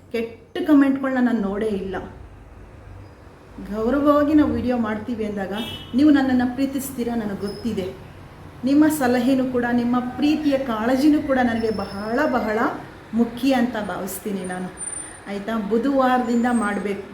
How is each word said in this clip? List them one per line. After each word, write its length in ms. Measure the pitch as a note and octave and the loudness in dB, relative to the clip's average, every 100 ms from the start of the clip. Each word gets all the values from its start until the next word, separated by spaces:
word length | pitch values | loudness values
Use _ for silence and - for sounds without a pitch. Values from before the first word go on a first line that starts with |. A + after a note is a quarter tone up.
| - | -10
ಕೆಟ್ಟ 460 | A3+ A3+ - - - E4 | -6 -6 -10 -12 -6 4
ಕಾಮೆಂಟ್ಗಳನ್ನ 500 | C#4+ C4+ C4 C4 C4 | 6 6 2 0 0
ನಾನು 200 | A#3+ A3+ | 2 2
ನೋಡೇ 240 | G3 G3+ A3 | 0 -2 -2
ಇಲ್ಲ. 300 | F#3+ F#3+ F#3 - - - - - - - - - - - - - - - - F#3+ | -4 -4 -8 -10 -16 -20 -20 -20 -20 -20 -20 -20 -20 -20 -20 -20 -20 -20 -16 -8
ಗೌರವವಾಗಿ 640 | G#3+ A3 C#4+ D4 D4 D4 D4+ | -2 0 2 4 4 6 4
ನಾವು 140 | C4+ A#3 | 4 2
ವಿಡಿಯೋ 180 | A#3+ B3 G#3+ | 0 0 -2
ಮಾಡ್ತೀವಿ 380 | G#3+ A#3 A3 G#3+ | -4 -6 -6 -4
ಅಂದಾಗ 240 | G3+ - G#3 A#3 - - A#3+ | -4 -6 -6 -8 -10 -4 4
ನೀವು 140 | D4+ C#4 | 6 6
ನನ್ನನ್ನು 300 | C4+ B3+ B3 C4+ | 4 2 0 0
ಪ್ರೀತಿಸ್ತೀರಾ, 580 | C4+ C#4 - - A#3+ A#3 | -2 -2 -6 -6 -4 -4
ನನಗೆ 200 | G#3 F#3 G3+ | -4 -4 -6
ಗೊತ್ತಿದೆ. 380 | G3 A#3+ G3 F#3 - - - - - - - B3+ | -6 -6 -4 -6 -8 -16 -20 -20 -20 -20 -6 2
ನಿಮ್ಮ 160 | C#4+ D4+ D4+ | 6 6 4
ಸಲಹೆನೂ 460 | B3 B3 A#3+ C4 B3+ B3 | 2 2 2 2 2 0
ಕೂಡ, 100 | A#3+ A#3+ | 0 0
ನಿಮ್ಮ 140 | A#3+ B3 B3 - | 2 0 -2 0
ಪ್ರೀತಿಯ 380 | D4 D#4 D4 C4+ C4+ | 2 2 2 0 0
ಕಾಳಜಿನೂ 500 | G#3+ A#3 C4 D4+ D4 - | -2 0 4 4 4 2
ಕೂಡ 120 | C4 A#3+ | 2 2
ನನಗೆ 220 | A3+ A3 G3 | 0 -2 -2
ಬಹಳ, 340 | G3 G3 G#3+ A#3+ D4+ B3 | -6 -6 -4 0 0 0
ಬಹಳ 220 | G#3+ G#3+ C4+ - - - - A3 | 0 0 -2 -4 -10 -18 -6 0
ಮುಖ್ಯ 340 | A3+ - C#4 B3+ | 0 0 0 2
ಅಂತ 140 | A#3 A3 G3 | 2 -2 -6
ಭಾವಿಸ್ತೀನಿ 520 | F3+ F#3+ - A3 G3 F#3 | -6 -8 -8 -6 -6 -6
ನಾನು. 180 | F3+ F#3 - - - - - - | -8 -10 -10 -10 -10 -12 -16 -10
ಆಯಿತಾ? 240 | G3+ G3+ A3+ F#3+ | -8 -6 -4 0
ಬುಧವಾರದಿಂದ 760 | A3+ C#4+ C4+ B3+ B3+ A3+ A#3+ A#3+ A#3 | 0 2 2 4 2 2 2 2 0
ಮಾಡ್ಬೇಕು, 400 | G#3 G3+ G3 G3 - | 0 -2 -4 -6 -6